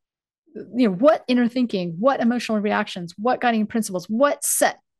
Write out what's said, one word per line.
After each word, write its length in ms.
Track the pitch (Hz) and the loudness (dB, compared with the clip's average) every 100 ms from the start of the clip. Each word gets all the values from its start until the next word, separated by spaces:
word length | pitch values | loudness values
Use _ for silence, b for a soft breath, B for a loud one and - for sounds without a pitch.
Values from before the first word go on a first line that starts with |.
| _ _ _ _ _ - | _ _ _ _ _ -18
you 340 | - 226 233 | -8 0 0
know, 60 | 180 | 4
what 280 | 285 330 - | 4 4 2
inner 200 | 247 233 | 2 2
thinking, 480 | 262 240 190 175 165 | 0 -2 -2 -4 0
what 200 | 247 - | 0 2
emotional 400 | 233 240 - 214 | 0 0 -2 -2
reactions, 540 | 202 208 208 190 175 - | 0 -2 -2 -8 -12 -4
what 220 | 226 254 | -2 0
guiding 260 | 240 226 214 | 0 0 0
principles, 380 | 233 214 180 - | -2 -4 -6 -4
what 340 | 220 285 - | 0 0 0
set 360 | - - 220 - _ | -4 0 0 -2 _